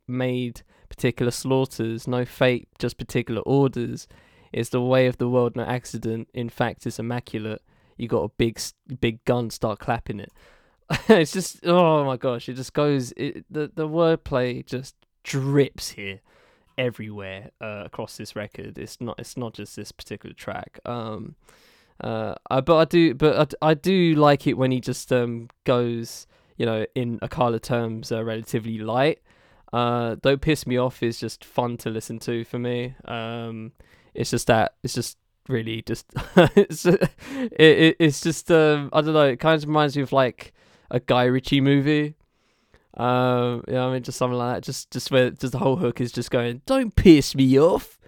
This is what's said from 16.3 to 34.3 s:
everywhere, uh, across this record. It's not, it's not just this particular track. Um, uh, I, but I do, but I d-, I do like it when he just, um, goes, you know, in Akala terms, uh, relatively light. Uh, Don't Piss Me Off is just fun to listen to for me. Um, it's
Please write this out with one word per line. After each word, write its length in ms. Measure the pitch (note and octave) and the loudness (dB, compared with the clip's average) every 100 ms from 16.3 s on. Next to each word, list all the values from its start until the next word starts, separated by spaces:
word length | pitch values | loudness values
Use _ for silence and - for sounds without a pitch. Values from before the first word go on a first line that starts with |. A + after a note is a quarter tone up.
| _ _ _ _ - | _ _ _ _ -4
everywhere, 720 | B2+ A2 A2 G#2 F#2+ F#2+ - _ | -4 -4 -12 -12 -12 -14 -16 _
uh, 220 | A2 G#2 - | -14 -12 -14
across 300 | - A2+ - | -12 -12 -12
this 180 | G#2+ G#2+ | -14 -10
record. 420 | G#2 - G2+ - | -12 -12 -16 -14
It's 220 | G2+ - | -16 -12
not, 180 | A#2 - | -12 -12
it's 160 | - - | -12 -10
not 160 | A#2 | -10
just 220 | - G#2 - | -12 -16 -14
this 160 | G#2 | -16
particular 420 | - - G#2 - | -16 -14 -14 -14
track. 460 | - - F#2+ - - - | -16 -12 -12 -12 -14 -10
Um, 500 | A#2+ A2 G#2+ B2+ - _ _ _ _ _ _ | -8 -8 -10 -14 -18 _ _ _ _ _ _
uh, 340 | - A2+ G#2+ - - | -8 -6 -6 -10 -2
I, 120 | C3 | -2
but 160 | C3+ D#3+ | 4 4
I 80 | D#3+ | 4
do, 280 | F3 E3 | 4 2
but 240 | C3+ D#3 A2+ | 4 2 2
I 60 | D3+ | 0
d-, 120 | - | 0
I 120 | D#3 D#3+ | 0 0
do 400 | F3 F#3+ E3+ D3+ | 2 2 4 6
like 320 | D3 C#3+ D3 | 6 4 2
it 60 | |
when 180 | G#2+ C3 | 0 0
he 80 | B2+ | 0
just, 320 | B2 B2 - | -4 -8 0
um, 380 | B2+ A#2+ A#2 A#2 _ - | 0 0 -6 -12 _ 0
goes, 600 | B2 A#2+ A#2 A#2 - - _ _ - | 2 2 -4 -8 -14 -20 _ _ -4
you 80 | A#2 | -2
know, 200 | A2 G#2+ C3 | -2 -4 -4
in 240 | A#2+ A2+ | -4 -4
Akala 420 | A#2 - A#2+ A2+ | -6 0 0 0
terms, 500 | - A#2+ A2+ A2 A#2 | -2 -4 -2 -6 -6
uh, 120 | A2+ | -6
relatively 540 | A2+ A2 A2+ A#2+ A2 A2 | -4 -8 -4 -6 -4 -8
light. 400 | A2 A#2+ C#3 - _ _ _ _ - | -4 0 0 0 _ _ _ _ -6
Uh, 440 | A#2 A#2+ A#2+ A#2 A2 | -2 0 0 -2 0
Don't 200 | C3+ C#3 | 2 2
Piss 240 | D#3+ D3 - | 2 -2 0
Me 120 | B2 | 0
Off 260 | B2+ - | 0 -2
is 160 | A#2+ A#2 | -4 -4
just 260 | A2+ - - | -10 -12 -10
fun 320 | - A#2+ A#2+ | -4 -4 -4
to 120 | A#2+ | -6
listen 260 | A2 - A2+ | -6 -8 -10
to 240 | - A#2 A2+ | -6 -6 -6
for 120 | B2+ | -6
me. 380 | A#2+ A#2+ B2 - - | -4 -4 -6 -12 -12
Um, 680 | A#2 A2+ A#2 A#2 A2+ A2 _ - _ _ - | -10 -8 -10 -10 -12 -14 _ -20 _ _ -8
it's 160 | A#2+ | -2